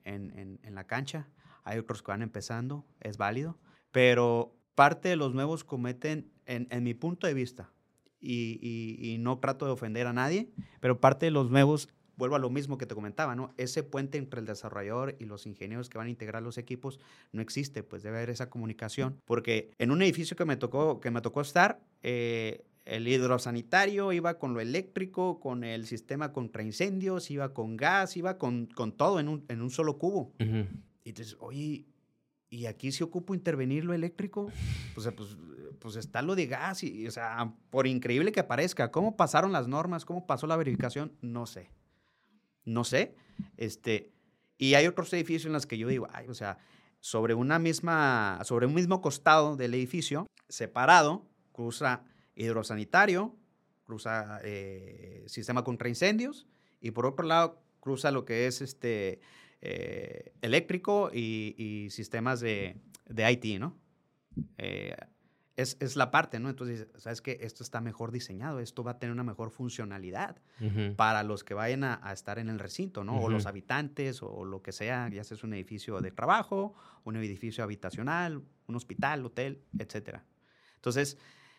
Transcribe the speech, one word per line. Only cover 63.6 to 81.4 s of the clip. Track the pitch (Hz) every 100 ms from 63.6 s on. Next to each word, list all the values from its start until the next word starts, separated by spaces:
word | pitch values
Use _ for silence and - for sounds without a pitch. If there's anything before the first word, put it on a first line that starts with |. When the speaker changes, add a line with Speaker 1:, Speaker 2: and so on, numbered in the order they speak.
| 139 - _ _ _ _ _ - - -
Speaker 1:
Eh, | 101 - 101 50 - _ _ _ _ -
es, | 127 -
es | 135 139
la | 123
parte, | 151 160 113
¿no? | 127
Entonces, | 131 123 117 110 -
¿sabes | 113 113
qué? | - 117
Esto | 113 -
está | 120 117
mejor | 117 110 113
diseñado, | 123 123 95 139 139
esto | 117 -
va | 120
a | 117
tener | 120
una | 120
mejor | 123 101 113
funcionalidad | - 123 120 107 98 92 95 196 175 _ -
Speaker 2:
Ujú. | 110 104 101 101
Speaker 1:
para | 110 110
los | 107 101
que | -
vayan | 101 113 135
a, | 135 117
a | 101
estar | 98 - 104
en | 110
el | 110
recinto, | 98 - 190 104
¿no? | 101 -
O |
Speaker 2:
Ujú. | 113
Speaker 1:
los | 110 101
habitantes, | 98 - 131 147 147 135 127
o | 101 101 95
lo | 95
que | 98
sea, | - 107 127 117
ya | 101
sea | 107 107
es |
un | 113
edificio | 104 92 104 - 98
de | 92
trabajo, | - 123 214 - 196 202 - - -
un | - 110
edificio | 110 98 113 107
habitacional, | 107 104 92 - 127 165 175 147 135 _ -
un | 120
hospital, | - 101 135 151 127
hotel, | - 135 139 _ -
etcétera. | 107 110 - - _ _ _ _ _ _
Entonces, | 123 123 139 - - -